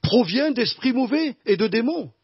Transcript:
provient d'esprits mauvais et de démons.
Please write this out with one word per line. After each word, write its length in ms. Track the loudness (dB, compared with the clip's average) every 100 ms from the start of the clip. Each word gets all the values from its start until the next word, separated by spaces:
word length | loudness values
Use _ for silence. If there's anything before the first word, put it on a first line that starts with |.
provient 480 | 2 2 2 0 0
d'esprits 420 | 0 -2 -2 -2
mauvais 420 | 0 0 0 -2 -6 -2
et 100 | 0
de 100 | 2
démons. 440 | 0 0 -2 -8 _